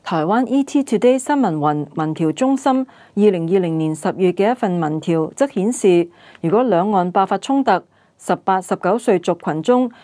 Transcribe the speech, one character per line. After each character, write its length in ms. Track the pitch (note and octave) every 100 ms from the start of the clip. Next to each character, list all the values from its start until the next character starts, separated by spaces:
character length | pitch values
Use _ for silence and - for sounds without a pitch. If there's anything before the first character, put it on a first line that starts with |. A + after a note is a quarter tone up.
台 220 | - E3
灣 240 | D#3 A3+ C4
E 160 | C4+
T 180 | C#4 C#4+
Today 380 | C#4 G#3+ A#3+ C4
新 160 | - C#4+
聞 220 | A3+ D#3
雲 160 | D3 D3+
民 400 | C#3+ - D#3 D#3
調 160 | D#3+
中 240 | D#3 C4 C4+
心 320 | C#4 C4 C4 - - -
二 60 | G#3
零 140 | F3+ E3
二 60 | G3
零 180 | F3 D#3+
年 160 | D#3
十 180 | D#3 F#3+ E3+
月 140 | F#3
嘅 180 | F3 G3
一 40 | B3
份 160 | G#3
民 280 | F3+ D#3 D#3
調 280 | D3+ E3 D#3
則 120 | - C#4
顯 240 | - G3
示， 380 | B3 G3+ F3 E3+ - - -
如 80 | E3
果 140 | G3
兩 280 | B3+ F3 G3
岸 180 | G3+ F3+
爆 140 | F#3+ F#3+
發 120 | G3
衝 260 | - C4+
突， 160 | C4 F#3 - _ _ _
十 180 | - F3
八、 220 | - F#3+
十 160 | F#3 F#3
九 200 | F3+ A3
歲 220 | A#3+ F#3
族 180 | E3+ F3
群 180 | - D#3
中 300 | D#3 B3 B3+ -